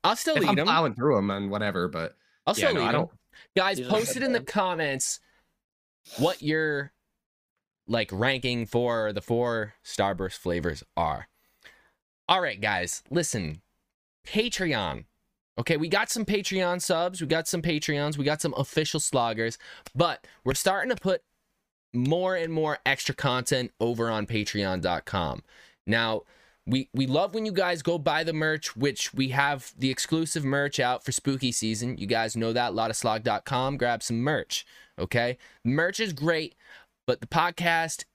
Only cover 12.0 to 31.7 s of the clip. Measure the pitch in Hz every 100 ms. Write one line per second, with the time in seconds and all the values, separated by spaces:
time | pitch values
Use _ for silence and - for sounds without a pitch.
12 | _ _ - 190 165 98 104 95 - -
13 | _ 170 156 113 80 78 _ _ _ _
14 | _ _ - 208 233 - 180 120 90 62
15 | - _ _ _ _ - 120 156 160 196
16 | 226 226 202 208 196 190 180 180 - 165
17 | 175 185 151 160 160 175 165 151 - 143
18 | 147 147 139 151 165 - 139 160 156 151
19 | - 135 117 113 113 - - - - 131
20 | 185 135 - - 123 135 190 190 226 233
21 | 190 180 _ _ _ _ _ _ _ 120
22 | 131 170 185 185 165 160 156 147 139 135
23 | - - 139 123 123 131 123 _ 117 117
24 | 117 110 101 113 104 104 98 92 90 85
25 | - 98 80 57 - - - _ - 113
26 | 113 110 - _ _ _ - 127 - 131
27 | 131 143 196 214 220 185 180 170 156 170
28 | 151 156 165 156 156 156 - 107 139 110
29 | - - 131 135 143 143 - - 131 131
30 | - 160 160 165 135 139 143 - 123 127
31 | - - - 131 127 117 110